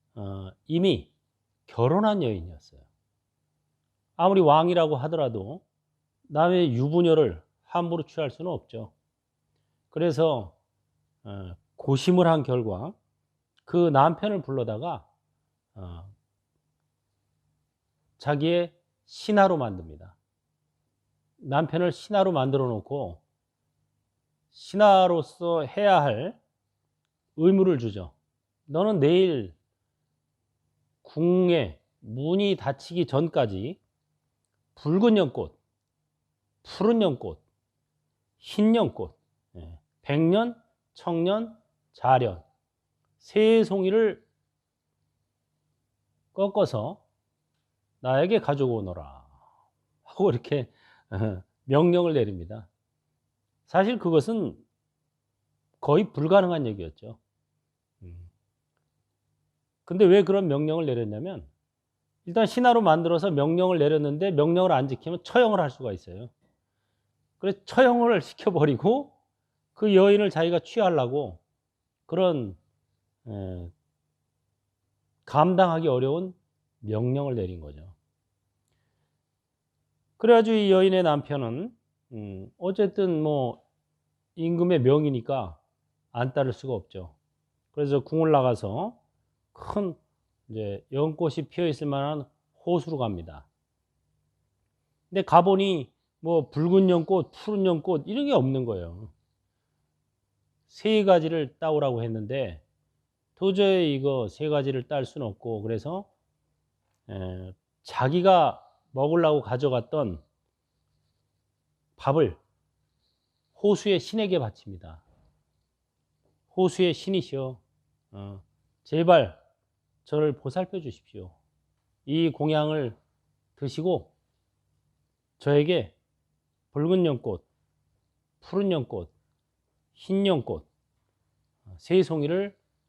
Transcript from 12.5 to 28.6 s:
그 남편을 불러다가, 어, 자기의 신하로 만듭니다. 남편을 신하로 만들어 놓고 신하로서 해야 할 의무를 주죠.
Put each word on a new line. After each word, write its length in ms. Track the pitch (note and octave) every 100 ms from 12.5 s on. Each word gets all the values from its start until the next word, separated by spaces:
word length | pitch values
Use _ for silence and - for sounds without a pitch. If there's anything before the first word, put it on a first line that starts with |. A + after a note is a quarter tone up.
| B2 A2 G2+ C#3+ - _ _ _ _ _ _ -
그 240 | F3 E3+
남편을 520 | C#3 D3+ D#3+ G#3 G3
불러다가, 640 | C#3 C3+ A2+ G#2+ E3 D3+ - _ _ _ _ _ _ -
어, 340 | F2+ E2+ F#2+ - _ _ _ _ _ _ _ _ _ _ _ _ _ _ _ _ _ _ _ _
자기의 560 | C#3+ D3 D#3+ F3 F3 - _ _ _
신하로 520 | - - G#3 F#3+ E3
만듭니다. 580 | A#2+ F#2 E2 D#2 F#2+ _ _ _ _ _ _ _ _ _ _ _ _ _
남편을 540 | - C#3+ D#3+ E3 F3+
신하로 400 | - - G#3 F#3+
만들어 360 | D#3+ C3 C3+ B2+
놓고 560 | A2 - C#3+ G2+ E2 _ _ _ _ _ _ _ _ _ _ _ _ _
신하로서 1120 | - - G3 G#3 F#3+ F3+ E3+ - - E3+ E3 C3+
해야 360 | - G#3 F#3
할 380 | C#3+ A2 E3+ - _ _ _ _ _ _ _ _ _ -
의무를 440 | E3 G3 F#3+ D3
주죠. 340 | A#2 G2 F2 - _ _ _ _